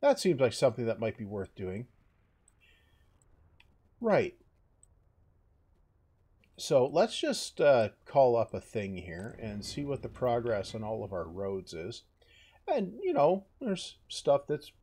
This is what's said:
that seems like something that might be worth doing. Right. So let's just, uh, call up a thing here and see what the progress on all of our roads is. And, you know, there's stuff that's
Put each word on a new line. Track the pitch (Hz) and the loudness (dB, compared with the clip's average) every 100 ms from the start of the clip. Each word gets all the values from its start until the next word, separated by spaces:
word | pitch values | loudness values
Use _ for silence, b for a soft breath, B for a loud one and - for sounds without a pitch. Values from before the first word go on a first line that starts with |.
that | 285 285 | 2 2
seems | 190 131 | 2 2
like | 123 | 2
something | - 131 123 | 4 2 2
that | 113 104 | -4 -2
might | 113 110 | -4 -6
be | |
worth | 101 104 92 - | -8 -8 -8 -8
doing. | 92 101 123 _ _ _ _ _ _ _ b b b b b _ _ _ _ _ _ _ _ - | -8 -8 -12 _ _ _ _ _ _ _ b b b b b _ _ _ _ _ _ _ _ -4
Right. | 233 160 90 - _ _ _ _ _ _ _ _ _ _ _ _ _ _ _ _ _ _ _ _ _ - | 2 2 2 -4 _ _ _ _ _ _ _ _ _ _ _ _ _ _ _ _ _ _ _ _ _ -10
So | - 139 135 | 2 4 4
let's | 156 226 - | 2 2 0
just, | 311 - - - | -4 -4 -6 2
uh, | 147 127 104 - | 6 6 4 -2
call | - 143 127 117 | 0 4 6 4
up | 104 | 0
a | 95 | -6
thing | - 110 98 92 | -8 -6 -6 -8
here | 87 85 107 - | -10 -10 -10 -10
and | 113 104 | -10 -10
see | - 147 | -10 -8
what | 143 135 | -6 -6
the | 117 | -8
progress | - 123 120 117 101 - | -4 0 0 0 -2 -4
on | 110 | -8
all | 107 110 | -6 -6
of | 101 | -6
our | 92 82 | -8 -8
roads | 90 98 95 - | -6 -4 -6 -8
is. | 82 92 - - _ b b b b - | -10 -10 -12 -18 _ b b b b -4
And, | 277 185 233 | -2 -2 -4
you | 381 | 0
know, | 285 147 190 - - | 4 4 4 -4 -8
there's | 247 185 - - - | -4 -4 -6 -16 -16
stuff | - 147 139 - | -4 2 2 2
that's | 147 - _ | -8 -8 _